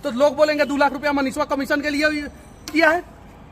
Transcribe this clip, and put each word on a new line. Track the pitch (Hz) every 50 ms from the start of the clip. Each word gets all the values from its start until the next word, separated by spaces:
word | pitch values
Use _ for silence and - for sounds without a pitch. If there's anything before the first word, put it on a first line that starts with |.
| -
तो | 285
लोग | 226 240 285 294 262
बोलेंगे, | 294 302 302 302 294 294
"दो | - 285 277
लाख | 285 277 269
रुपया | 285 294 294
मनीषवा | 277 285 269 262 - 294 294
कमीशन | 285 294 269 277 - 302 294
के | 277 302
लिए | 285 277 302 302 302 294 294 269 - - - - - - - -
किया | - 302 330 302
है।" | 330 349 349 - - - - - - - - -